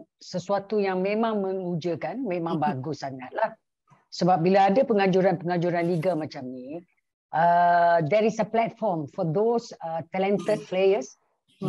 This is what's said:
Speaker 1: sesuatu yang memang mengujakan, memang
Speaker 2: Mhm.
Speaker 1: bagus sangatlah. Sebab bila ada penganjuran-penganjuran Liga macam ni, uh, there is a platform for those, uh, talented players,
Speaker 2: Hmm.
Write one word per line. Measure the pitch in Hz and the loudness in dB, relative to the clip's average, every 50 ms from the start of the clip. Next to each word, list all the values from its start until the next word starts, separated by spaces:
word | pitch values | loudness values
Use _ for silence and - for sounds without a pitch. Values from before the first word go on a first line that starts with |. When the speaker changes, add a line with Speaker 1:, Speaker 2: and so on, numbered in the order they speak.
| - _ _ | -6 _ _
Speaker 1:
sesuatu | _ - - - 185 180 - 202 196 196 196 220 214 | _ -18 -10 -8 -8 -4 -4 -4 -4 -4 -2 -2 0
yang | 196 190 185 180 185 | 0 0 0 0 0
memang | 196 208 214 226 226 220 208 190 | 0 0 0 0 0 0 -2 -2
mengujakan, | 190 190 190 185 175 180 160 143 175 165 139 - 156 185 247 277 | -2 -4 -4 -4 -4 -4 -4 -4 -4 -4 -4 -6 -6 -6 -6 -4
memang | 214 175 180 165 165 165 | -4 -4 -4 -4 -4 -2
Speaker 2:
Mhm. | 156 147 147 | -2 -2 -2
Speaker 1:
bagus | 143 131 127 160 143 - - | -2 -4 -6 -8 -8 -8 -8
sangatlah. | 139 131 131 127 - - - - 214 220 _ _ _ _ _ _ _ _ _ _ _ - | -10 -10 -10 -14 -10 -4 -4 -4 -4 -4 _ _ _ _ _ _ _ _ _ _ _ -6
Sebab | - 180 175 180 160 | -2 2 2 2 4
bila | 160 185 190 196 196 196 | 4 4 4 4 4 4
ada | 196 269 | 4 4
penganjuran-penganjuran | 269 - 233 202 196 196 175 185 180 196 180 143 147 170 180 175 165 175 165 175 170 170 | 2 2 2 2 2 4 4 4 4 2 2 0 -2 -4 -2 0 0 0 0 0 0 0
Liga | 180 165 147 185 175 | 0 0 0 -2 -2
macam | 156 156 - - 147 127 127 | -2 -4 -8 -10 -12 -12 -12
ni, | 127 127 127 131 151 175 175 _ _ _ _ _ _ _ _ - - | -12 -14 -14 -12 -14 -14 -14 _ _ _ _ _ _ _ _ -6 -2
uh, | 156 165 175 175 175 175 175 175 175 175 170 170 170 165 147 | 2 4 4 4 4 4 4 4 4 4 4 4 4 2 2
there | 196 214 214 | 2 2 2
is | 226 214 226 | 2 0 0
a | 214 220 | -4 -2
platform | - 226 226 202 - - 220 214 180 160 147 135 | 0 -2 -2 -2 -4 -4 -4 -2 -2 -2 -6 -8
for | - - 190 160 | -6 -4 -4 -2
those, | 151 190 214 233 240 233 233 - - - - | 0 2 2 2 0 0 -2 -6 -16 -12 -10
uh, | 165 165 165 156 - - | -8 -8 -8 -8 -6 -4
talented | 190 190 196 202 185 170 214 208 156 - - | -2 0 0 0 0 0 0 -2 -2 -2 -4
players, | 180 185 190 190 196 233 262 - - _ _ _ _ _ _ _ _ - | -2 2 4 4 4 2 0 -6 -14 _ _ _ _ _ _ _ _ -6
Speaker 2:
Hmm. | 190 | -2